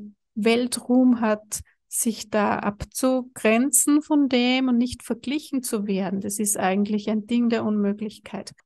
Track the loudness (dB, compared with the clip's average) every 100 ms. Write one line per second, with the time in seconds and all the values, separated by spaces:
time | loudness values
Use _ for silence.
0 | -12 -20 _ -2 2 2 0 -4 2 4
1 | 6 4 2 -2 -4 -12 -12 _ _ -4
2 | -4 -4 -4 -2 0 0 -4 -6 -10 -2
3 | 0 0 -4 -2 2 2 2 2 4 2
4 | 2 2 4 2 2 2 2 2 0 -4
5 | -8 -8 -4 -6 -4 -6 -4 -4 -2 -2
6 | -2 -4 -4 -4 -2 0 0 2 0 -2
7 | -2 -4 0 0 2 0 0 0 0 -2
8 | -8 -12 -14 -14 -14 -20